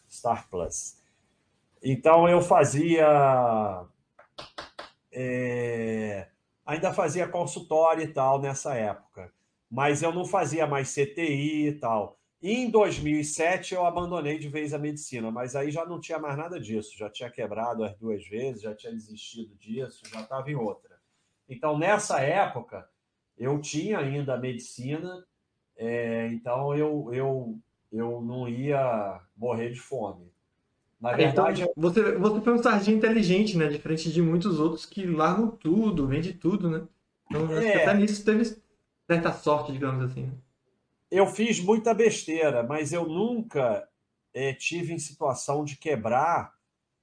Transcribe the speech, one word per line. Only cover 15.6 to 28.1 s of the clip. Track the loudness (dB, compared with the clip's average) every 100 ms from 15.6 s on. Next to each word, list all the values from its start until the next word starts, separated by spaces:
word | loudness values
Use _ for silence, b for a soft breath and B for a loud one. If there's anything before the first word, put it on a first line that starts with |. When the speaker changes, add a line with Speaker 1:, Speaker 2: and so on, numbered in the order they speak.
| -4
Speaker 1:
já | -4 -6
não | -10
tinha | -8 -8
mais | -6 -6
nada | -8 -10
disso, | -8 -8 -8
já | -12 -12
tinha | -10 -12
quebrado | -8 -8 -4 -4 -4
as | -6 -6
duas | -8 -8 -8
vezes, | -8 -6 -8
já | -12
tinha | -12 -12
desistido | -14 -14 -18 -18 -16 -16
disso, | -18 -12 -10 -10 -14
já | -18 -16
tava | -10 -10 -6
em |
outra. | -6 -6 -8 _ _ _ _ _ _ _
Então, | -6 -2 0
nessa | 2 2 2 0
época, | 2 2 0 -2 -12 -16 -16 _ _ _ _ _
eu | -4 -4
tinha | -4 -6 -2 -2
ainda | -2 -4 -4
a | -4
medicina, | -4 -8 -12 -12 -8 -6 -8 -12 -18 _ _ _ _
é... | -10 -4 -2 -2 -2 -4
então | -6 -4 -2 -2 0
eu, | 0 -2 -4
eu, | -4 -2 -2 -6 -10 -14 _ _
eu | -6 -4